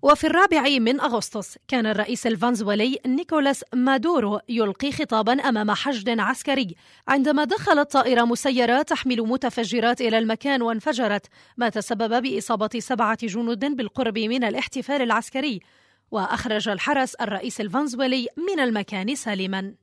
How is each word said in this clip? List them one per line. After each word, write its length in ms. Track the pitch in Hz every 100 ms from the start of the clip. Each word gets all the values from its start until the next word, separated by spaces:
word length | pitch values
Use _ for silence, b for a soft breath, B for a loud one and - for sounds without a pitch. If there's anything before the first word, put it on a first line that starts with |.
وفي 260 | 277 294 311
الرابع 420 | 330 392 320 269 269
من 220 | 226 269
أغسطس 560 | 294 233 - 214 - - -
كان 180 | 254 220
الرئيس 420 | 208 208 240 233
الفنزويلي 720 | 220 233 240 202 208 233 269 262
نيكولاس 580 | 262 349 311 277 269 -
مادورو 640 | 247 254 262 320 339 208 208 -
يلقي 420 | 226 214 190 285
خطابا 420 | 277 302 220 214
أمام 380 | 269 294 220 214
حشد 480 | - 277 247 202 233
عسكري 560 | 202 254 - 269 208 165 b b -
عندما 360 | 269 269 294
دخلت 480 | 294 415 - 311 294
طائرة 320 | 277 247 240
مسيرة 580 | 240 240 285 247 233 247
تحمل 400 | 302 320 262 240
متفجرات 800 | 220 247 240 - 220 233 226 240
إلى 160 | 240 226
المكان 440 | 226 220 277 269
وانفجرت، 640 | 233 226 302 247 226 202 - b b b
ما 120 | 233
تسبب 540 | 214 - 226 226 240
بإصابة 560 | 254 240 - 220 214 240
سبعة 380 | - 247 220 220
جنود 420 | 226 190 233 226 277 269
بالقرب 420 | 214 - 233 220
من 260 | 220 254
الاحتفال 580 | 233 240 - 269 240 285
العسكري، 580 | 240 220 - 269 294 196 b b b b b
وأخرج 580 | 220 190 233 247 214 220
الحرس 460 | 196 - 285 262 -
الرئيس 460 | 226 202 247 -
الفنزويلي 680 | 208 214 294 233 262 262 240 -
من 220 | 349 370
المكان 560 | 254 214 196 202 196 277
سالما. 580 | - 202 190 190 190 -